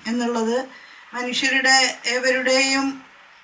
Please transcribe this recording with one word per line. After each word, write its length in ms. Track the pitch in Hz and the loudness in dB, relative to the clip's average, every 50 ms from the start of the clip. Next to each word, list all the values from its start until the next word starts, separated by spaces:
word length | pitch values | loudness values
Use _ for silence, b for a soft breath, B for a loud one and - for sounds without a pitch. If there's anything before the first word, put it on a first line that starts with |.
| - | -6
എന്നുള്ളത് 580 | 220 233 247 240 233 240 226 220 220 233 254 262 262 B B B B B B B B - | -4 -2 -2 -2 0 0 0 0 0 0 -2 -2 -6 B B B B B B B B -8
മനുഷ്യരുടെ 840 | 240 247 247 247 - 269 262 254 262 247 262 262 262 254 262 - - - 202 240 | -8 -6 -4 -2 -2 0 0 2 2 4 4 4 4 4 2 -2 -4 -6 -4 -2
ഏവരുടെയും 880 | 254 254 262 254 254 262 262 262 262 269 269 269 269 269 269 269 - - - - - - - - - | 0 0 0 0 0 2 2 2 2 2 2 0 0 0 -2 -4 -8 -12 -20 -20 -20 -20 -20 -20 -20